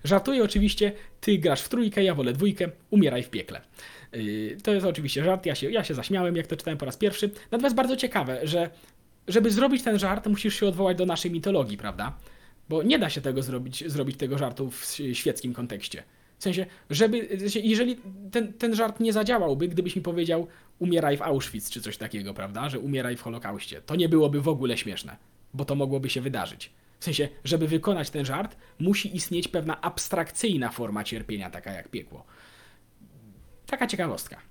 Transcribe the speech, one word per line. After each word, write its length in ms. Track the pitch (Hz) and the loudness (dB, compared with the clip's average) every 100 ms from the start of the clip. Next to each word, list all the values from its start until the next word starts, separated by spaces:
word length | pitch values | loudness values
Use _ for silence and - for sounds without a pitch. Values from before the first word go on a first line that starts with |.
Żartuję 400 | 147 196 226 269 | 4 4 4 2
oczywiście, 480 | 208 202 202 - 208 202 - - | 4 6 4 4 0 0 -16 -4
ty 160 | - 196 | 2 4
grasz 240 | 160 135 | 4 2
w 80 | - | 0
trójkę, 340 | 247 220 202 | 0 2 4
ja 120 | 190 143 | 2 4
wolę 180 | 123 | 0
dwójkę, 360 | 131 202 202 170 - _ | 2 2 2 -2 -4 _
umieraj 340 | 208 156 123 | 6 6 4
w 60 | 123 | -4
piekle. 320 | 98 - - - - - - - | -6 -8 -12 -14 -20 -20 -20 -12
Yy, 440 | 120 107 107 110 202 | -6 -4 -2 -4 -4
to 100 | - | 0
jest 120 | 202 185 | 2 2
oczywiście 380 | 160 143 139 | 0 -2 0
żart, 220 | 165 185 185 | 2 2 0
ja 100 | 131 | -2
się, 160 | 143 | 0
ja 120 | 220 | 0
się 100 | - | -2
zaśmiałem, 420 | 135 - 190 180 170 | -4 -2 0 2 0
jak 120 | - | -2
to 80 | 147 | -6
czytałem 220 | - 151 | -4 -6
po 80 | 123 | -6
raz 120 | - | 0
pierwszy. 340 | 208 202 208 208 - | 0 2 -4 -4 -4
Natomiast 240 | 226 277 233 | 0 2 2
bardzo 200 | 247 262 | 2 0
ciekawe, 440 | 247 214 131 127 | 0 0 0 -2
że 260 | 151 170 170 - - _ _ _ - | 0 0 0 -6 -20 _ _ _ 0
żeby 240 | 202 226 | 4 6
zrobić 320 | 208 269 254 | 6 4 4
ten 160 | 247 208 | 2 2
żart, 280 | 196 208 214 | 2 0 0
musisz 320 | 208 214 - | 2 0 2
się 80 | 202 | 2
odwołać 300 | 175 190 180 | 4 2 4
do 80 | 180 | 2
naszej 260 | 165 175 | 0 -2
mitologii, 460 | 165 202 190 123 101 | -2 2 2 2 -4
prawda? 400 | 107 92 113 - - - - - - | -8 -6 -8 -8 -18 -20 -20 -20 -2
Bo 140 | 156 | 0
nie 160 | 185 294 | 4 2
da 100 | 165 | 2
się 120 | 143 | -2
tego 200 | 131 131 | -2 -2
zrobić, 500 | 123 127 131 - 160 | -2 -6 -6 -8 -6
zrobić 260 | 143 135 131 | -4 -4 -4
tego 200 | 135 139 | -4 -2
żartu 340 | 131 - 135 | -4 -4 -8
w 120 | - | -6
s-, 180 | - - 139 | -10 -6 -4
świeckim 400 | 120 151 123 127 | -2 -2 -2 -6
kontekście. 500 | 123 120 101 - 76 - _ _ _ | -6 -6 -8 -10 -12 -16 _ _ _
W 60 | |
sensie, 220 | 196 180 180 - _ | -2 -2 -4 -10 _
żeby, 480 | 147 220 233 - 190 | 2 4 2 -2 -4
w 20 | |
sensie, 200 | 202 214 | -2 0
jeżeli 380 | 214 220 247 247 196 190 202 | 2 2 2 -2 -10 -16 -4
ten, 220 | 226 208 | -2 -2
ten 220 | - 233 220 | -2 0 2
żart 240 | 220 214 | 0 2
nie 140 | 226 | 2
zadziałałby, 540 | 214 208 240 170 139 175 | 2 2 2 2 2 0
gdybyś 280 | 170 180 190 | 0 -2 -4
mi 60 | |
powiedział, 460 | 170 170 165 165 165 - - _ | -2 -2 2 0 0 -12 -20 _
„Umieraj 380 | 175 170 151 143 | 2 4 4 2
w 40 | |
Auschwitz” 480 | 165 139 - 107 - | 0 0 -2 -8 -8
czy 120 | 120 | -8
coś 160 | 107 - | -8 -8
takiego, 360 | 107 104 98 | -8 -8 -8
prawda? 360 | 98 98 104 143 | -8 -8 -6 -4
Że 100 | 139 | -4
umieraj 380 | 139 135 123 120 | -2 -2 -2 -4
w 40 | |
Holokauście. 600 | 120 113 101 101 - 73 | -8 -8 -8 -8 -10 -14
To 140 | - 170 | -4 2
nie 140 | 165 | 6
byłoby 320 | 160 147 147 | 6 6 4
w 60 | 147 | 2
ogóle 300 | 143 127 113 | 2 0 0
śmieszne, 400 | 107 90 - - - _ - 135 | -2 -6 -10 -16 -20 _ -14 -8
bo 100 | 143 | -2
to 100 | 143 | 0
mogłoby 340 | 139 139 135 | 0 0 0
się 120 | 131 | -2
wydarzyć. 500 | 135 123 85 - - _ _ _ | -2 -4 -6 -8 -18 _ _ _
W 40 | |
sensie, 260 | - 147 143 - | -4 0 -2 -4
żeby 240 | 135 160 156 | -2 0 2
wykonać 420 | 160 202 185 139 | 2 2 0 -2
ten 160 | 147 135 | -4 -2
żart, 320 | 143 208 - - - | -2 -4 -8 -20 -2
musi 360 | 170 202 202 180 | 2 2 0 -6
istnieć 320 | - 175 175 | -2 -2 -2
pewna 340 | 175 156 151 | -2 -2 -4
abstrakcyjna 880 | 170 - - 175 165 - 226 160 117 | -4 -4 -2 -2 -2 -2 0 2 0
forma 340 | - 113 104 | -4 -4 -4
cierpienia, 460 | 104 113 104 104 92 | -4 -8 -6 -6 -6
taka 240 | 90 101 | -10 -10
jak 160 | 92 - | -10 -8
piekło. 360 | 101 76 - - - - - - - _ _ - - - - - - - | -10 -10 -20 -20 -20 -20 -20 -20 -20 _ _ -20 -20 -20 -20 -20 -20 -8
Taka 220 | 277 - | -4 -2
ciekawostka. 540 | 196 165 - - - - | -2 -2 -4 -10 -16 -20